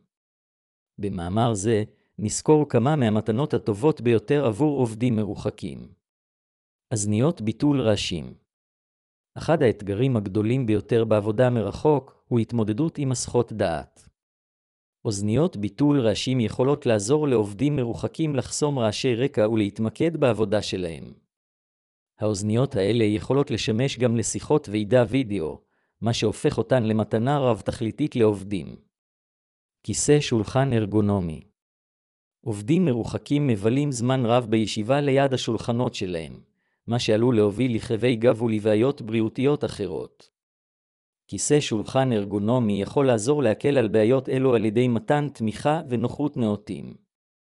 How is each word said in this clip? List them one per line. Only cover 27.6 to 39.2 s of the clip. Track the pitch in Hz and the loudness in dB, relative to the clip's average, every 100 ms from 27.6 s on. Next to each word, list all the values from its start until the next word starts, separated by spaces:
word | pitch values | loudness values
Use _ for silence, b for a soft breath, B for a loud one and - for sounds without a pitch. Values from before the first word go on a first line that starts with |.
| - - 110 - 147 127 | -2 -6 -6 -4 -4 2
לעובדים. | 110 101 98 101 73 - _ _ _ _ _ _ _ _ _ _ | 2 2 -4 -6 -8 -14 _ _ _ _ _ _ _ _ _ _
כיסא | - 101 - 147 | -8 -4 4 4
שולחן | 147 117 101 131 135 | 4 -2 0 0 2
ארגונומי. | 117 104 107 104 101 87 76 - _ _ _ _ _ _ _ _ _ | 0 0 2 2 2 -2 -6 -16 _ _ _ _ _ _ _ _ _
עובדים | - 104 104 170 | -8 -8 0 2
מרוחקים | 170 120 107 107 - 143 147 | 2 0 -2 -6 -2 0 2
מבלים | 110 101 139 147 | 2 2 0 0
זמן | 123 123 131 117 | -2 0 0 2
רב | 123 123 | 2 2
בישיבה | 113 104 - 104 139 | 0 0 -4 0 0
ליד | 143 135 139 | 2 2 2
השולחנות | 127 - 110 - 120 123 | 0 -2 -4 -2 -2 -2
שלהם, | - 92 85 76 64 - _ _ _ - | -4 -6 -6 -8 -14 -20 _ _ _ -4
מה | 117 | -2
שעלול | - 110 120 117 | 2 2 4 4
להוביל | 104 101 131 110 | 2 2 0 -2
לכאבי | - 110 120 113 | -2 -2 0 2
גב | 117 110 | 2 2
ולבעיות | 117 107 107 107 123 143 | 0 0 2 2 2 -2
בריאותיות | 107 113 | -4 -2